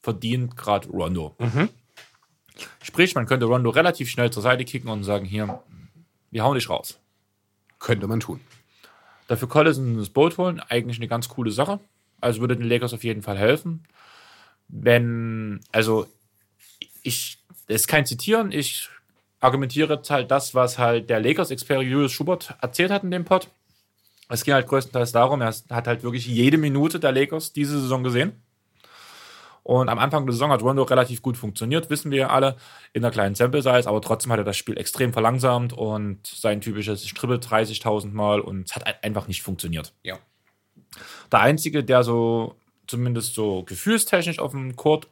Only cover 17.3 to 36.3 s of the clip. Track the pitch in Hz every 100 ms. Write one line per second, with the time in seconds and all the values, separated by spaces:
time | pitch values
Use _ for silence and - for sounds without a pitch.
17.3 | - _ - _ 110 - 156 139 120 -
18.3 | 220 208 175 139 - - - _ _ _
19.3 | _ 131 135 135 131 156 151 - 143 120
20.3 | 135 135 127 127 123 120 117 117 113 110
21.3 | 156 175 131 - 135 131 135 139 123 151
22.3 | 180 - - 127 - 180 202 190 180 170
23.3 | 185 185 _ _ _ _ _ _ _ _
24.3 | 120 - 139 127 135 123 127 120 120 127
25.3 | 143 117 113 _ 120 117 120 120 120 117
26.3 | 120 123 160 151 139 156 165 151 131 143
27.3 | 160 160 - 143 147 131 131 127 123 147
28.3 | - _ _ _ _ _ - - - -
29.3 | - - - - 123 127 123 135 151 131
30.3 | 120 143 135 117 135 131 131 123 120 -
31.3 | 120 113 101 113 156 165 147 156 139 135
32.3 | 131 135 127 - - - - 117 113 101
33.3 | 101 123 143 131 123 120 107 - 113 127
34.3 | 113 101 98 - 110 - - 127 120 113
35.3 | 127 127 123 120 - 110 107 104 98 -